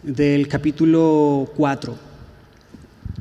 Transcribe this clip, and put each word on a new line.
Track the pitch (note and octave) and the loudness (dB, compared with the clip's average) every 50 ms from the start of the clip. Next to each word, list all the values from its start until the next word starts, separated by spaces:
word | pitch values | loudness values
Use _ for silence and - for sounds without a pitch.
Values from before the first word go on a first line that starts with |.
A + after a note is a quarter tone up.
del | - D3 C3 A#2+ D3 C#3+ C#3+ C#3+ C#3+ C#3+ | -8 -8 -2 0 0 2 2 2 0 0
capítulo | - C3+ C#3+ D#3 C#3+ - E3 D#3+ D#3+ E3 E3 D#3+ D#3 D3+ D3 D3 C#3+ C#3 C3+ - - | -4 -2 -2 -4 0 2 2 2 4 4 4 4 4 4 2 2 2 0 -2 -4 -2
cuatro. | - D3+ C#3+ C#3 - - A#2+ A#2+ - - - - - - - - - - - _ - _ _ - - - - - - - - - - | -2 0 0 0 -4 -8 -12 -12 -14 -18 -20 -20 -20 -20 -20 -20 -20 -20 -20 _ -20 _ _ -20 -20 -20 -20 -20 -18 -16 -14 -14 -12